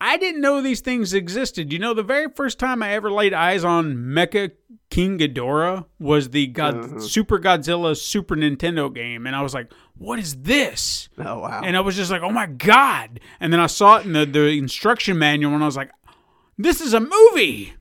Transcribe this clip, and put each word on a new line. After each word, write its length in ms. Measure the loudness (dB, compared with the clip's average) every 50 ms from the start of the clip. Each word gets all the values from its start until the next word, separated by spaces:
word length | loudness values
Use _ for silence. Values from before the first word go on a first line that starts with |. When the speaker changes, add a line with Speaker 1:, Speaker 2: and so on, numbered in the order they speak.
Speaker 1:
I 180 | -2 0 0 0
didn't 240 | 0 -2 -2 0
know 180 | 0 2 2 2
these 200 | 0 -2 -4 -4
things 320 | -4 -4 -4 -2 -2 -2 -2
existed. 580 | -2 -2 -4 -4 -4 -4 -4 -6 -6 -6 -6
You 60 | -6 -4
know, 160 | -4 -4 -2
the 80 | -2
very 260 | -2 -2 -2 -2 -2 -4
first 300 | -6 -6 -6 -6 -4 -4
time 240 | -4 -4 -2 -4
I 100 | -2 -4
ever 180 | -4 -4 -4 -2
laid 220 | 0 0 0 0
eyes 320 | 2 2 2 2 2 0 0
on 320 | 0 2 0 0 -2 -4
Mecha 540 | -6 -6 -2 0 0 0 2 0 -2 -2 -4 -8 _ _ _ -20 -20 _ _
King 280 | -2 0 0 0 0 0
Ghidorah 680 | -2 -2 -2 -4 -4 -2 0 0 0 -2 -4 -6 -10 -14 _ -6
was 300 | -2 2 2 2 2 0
the 160 | 0 0 0 0
God-, 280 | -2 -2 -2 -2 -2
Speaker 2:
Uh-huh. 240 | -4 -8 -10 -10 -10
Speaker 1:
Super 380 | -8 -2 -2 -2 0 2 0 2
Godzilla 580 | 4 2 2 2 0 -2 -2 0 0 -2 -2
Super 400 | -4 -4 -4 -4 -4 -4 -4 -2
Nintendo 560 | 0 0 0 0 -2 -4 -4 -2 -2 -4 -4 -6
game. 320 | -8 -10 -10 -10 -10 -8
And 80 | -6 -6
I 60 | -4
was 140 | -4 -6 -6
like, 180 | -8 -10 -12 _ _ _ _ _
"What 220 | -14 -10 -8 -6 -6
is 180 | -6 -8 -10 -8
this?" 680 | -2 0 0 2 0 -2 -4 -6 -6 -6 -6 -8 -10 -14 _ -12
Speaker 2:
Oh, 200 | -10 -10 -8 -8
wow. 220 | -8 -8 -8 -6 -4
Speaker 1:
And 100 | -2 -2
I 60 | 0
was 160 | 0 -2 -2
just 140 | -4 -4 -4
like, 120 | -4 -4
"Oh, 80 | -4 -4
my 160 | -2 -4 -4
God." 720 | -4 -6 -2 2 6 6 6 6 4 2 -2 -6 -10 -14 -20 -20 -20 -10 -6
And 100 | -2 2
then 80 | 2 4
I 60 | 2
saw 300 | 2 2 6 8 8 8
it 80 | 8 6
in 80 | 2
the, 140 | 0 0 0
the 200 | 2 2 2 2 4 2 0
instruction 600 | -2 -6 -6 0 0 0 2 2 0 -2 0 2
manual, 360 | 2 2 2 2 0 0 0
and 80 | 0
I 40 | 0
was 100 | -2 -2
like, 140 | -6 -10 -12 _ _ _ -20 -20 _ _ _ _ _ _ _ _ -2
"This 220 | 0 0 0 0
is 140 | 0 0 0
a 60 | 0
movie." 720 | 2 2 8 10 10 10 10 6 0 0 -2 -6 -10 -14 -18 -20